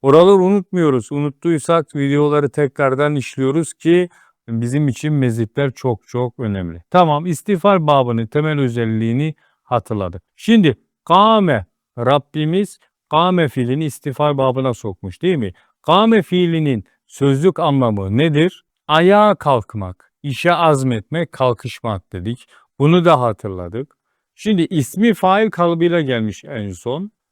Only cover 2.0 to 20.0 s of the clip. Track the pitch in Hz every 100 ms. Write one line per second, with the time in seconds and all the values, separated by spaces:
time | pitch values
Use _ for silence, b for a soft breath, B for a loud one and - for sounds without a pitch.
2 | 139 143 147 147 143 - 143 - 139 131
3 | 147 147 123 - 135 147 160 - 165 175
4 | 180 b b _ - 113 120 139 147 117
5 | 156 147 127 117 110 - 143 - 131 113
6 | _ 123 123 - 113 98 87 85 _ 180
7 | 170 147 175 156 - 196 202 196 151 143
8 | 123 117 113 151 156 147 131 117 113 110
9 | 113 120 156 156 _ _ _ 120 - 107
10 | 92 90 _ _ - 226 165 113 _ _
11 | - 175 214 220 190 120 92 _ _ -
12 | 120 143 - 151 151 180 202 - _ _
13 | _ 151 175 180 151 - 120 135 156 -
14 | - 131 147 143 131 127 131 117 110 92
15 | 95 85 175 170 101 - _ _ - 175
16 | 226 226 170 180 175 165 151 120 - _
17 | _ - 139 135 175 - 165 139 123 101
18 | 95 110 165 147 170 - _ _ - 156
19 | 175 202 214 196 151 131 - 110 92 90